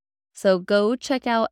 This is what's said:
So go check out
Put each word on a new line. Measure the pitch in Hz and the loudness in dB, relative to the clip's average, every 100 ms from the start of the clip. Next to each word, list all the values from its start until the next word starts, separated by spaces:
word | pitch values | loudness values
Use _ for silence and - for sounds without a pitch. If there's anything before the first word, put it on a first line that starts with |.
| _ _ _ | _ _ _
So | - 202 185 | -2 0 0
go | 185 202 208 254 | 0 0 2 -2
check | - 254 247 | -4 -4 -2
out | 226 220 | -2 -2